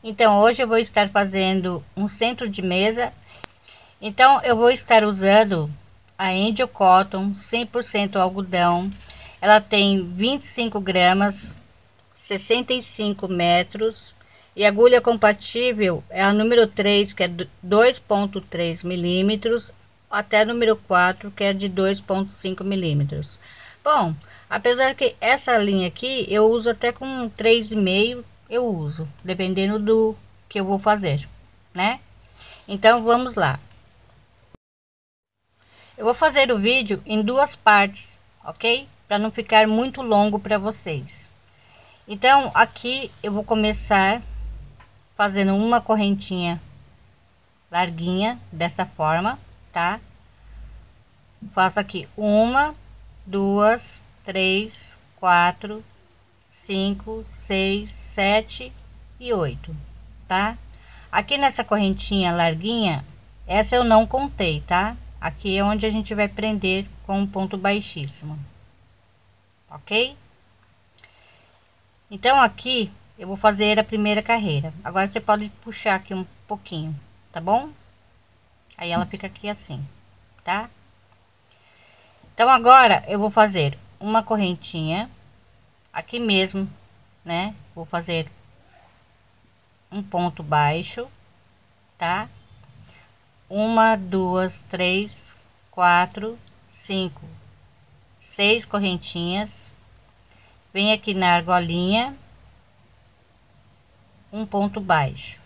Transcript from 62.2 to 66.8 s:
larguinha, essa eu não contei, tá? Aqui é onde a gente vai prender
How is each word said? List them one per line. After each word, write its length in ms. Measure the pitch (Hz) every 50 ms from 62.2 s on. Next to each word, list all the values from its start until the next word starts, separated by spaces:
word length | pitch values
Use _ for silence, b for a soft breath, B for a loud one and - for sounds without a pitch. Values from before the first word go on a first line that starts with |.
| 185 175
larguinha, 720 | 170 175 170 170 160 160 175 214 233 233 214 185 160 139 - - - - - - - - -
essa 300 | - 175 202 214 214 -
eu 80 | 247 247
não 220 | 233 220 220 226
contei, 540 | 220 - 262 277 285 - - 202 170 151 151
tá? 340 | - - 180 180 190 214 240 - - - - -
Aqui 380 | - 165 160 - - 202 190
é 80 | 196 202
onde 220 | 202 214 214 208
a 40 | 220
gente 240 | 214 220 208 - 220
vai 140 | 208 208 202
prender 580 | 202 - 208 220 214 202 196 190 185 190